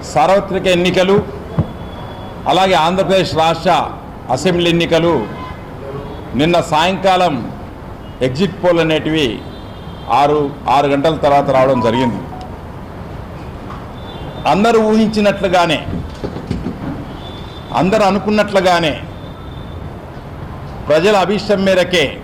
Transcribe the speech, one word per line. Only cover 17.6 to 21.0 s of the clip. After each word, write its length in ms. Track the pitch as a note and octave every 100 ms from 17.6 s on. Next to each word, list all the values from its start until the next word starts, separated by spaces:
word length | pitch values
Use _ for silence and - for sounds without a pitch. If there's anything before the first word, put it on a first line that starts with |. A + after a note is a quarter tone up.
| - A#2+
అందరూ 240 | F3 A3 G3+
అనుకున్నట్లుగానే 840 | G3 G#3 G#3+ G#3 G3+ F#3 F3 D#3+ B2 - - - - - - - - - - - - - - - - - - -
ప్రజల 240 | D#3